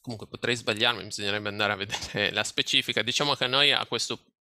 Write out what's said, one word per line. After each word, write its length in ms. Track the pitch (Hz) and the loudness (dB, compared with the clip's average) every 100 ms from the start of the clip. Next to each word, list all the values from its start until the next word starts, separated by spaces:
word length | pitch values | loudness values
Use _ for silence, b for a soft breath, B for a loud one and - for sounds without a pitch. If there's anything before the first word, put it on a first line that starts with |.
comunque 280 | - 110 - | -12 -12 -12
potrei 280 | - 113 120 | -4 0 0
sbagliarmi, 480 | 120 107 120 110 | 0 2 2 2
bisognerebbe 440 | 101 - 101 104 104 | -4 -6 -2 -2 -2
andare 240 | 104 104 | 0 0
a 40 | 98 | 0
vedere 540 | 104 - - 110 101 | -2 -6 -4 0 2
<laughs> 20 | |
la 120 | 104 | 2
specifica. 580 | - - - 135 123 117 | -2 -2 2 2 2 0
Diciamo 320 | 110 - 147 | 0 0 0
che 100 | 135 | 0
a 40 | 127 | 2
noi 240 | 135 143 | 4 4
a 120 | 131 - | 4 0
questo, 460 | 120 - 120 _ _ | -2 -2 -6 _ _